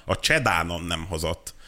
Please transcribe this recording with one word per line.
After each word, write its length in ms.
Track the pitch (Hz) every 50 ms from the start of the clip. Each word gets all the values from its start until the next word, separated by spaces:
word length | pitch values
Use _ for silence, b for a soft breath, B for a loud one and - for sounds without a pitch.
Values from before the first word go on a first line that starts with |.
| B
a 140 | - 92 -
Csedánon 600 | - - 151 160 123 113 87 82 85 87 87 82 85
nem 200 | 85 85 80 82 90
hozott 460 | 85 80 85 80 85 - - - B B B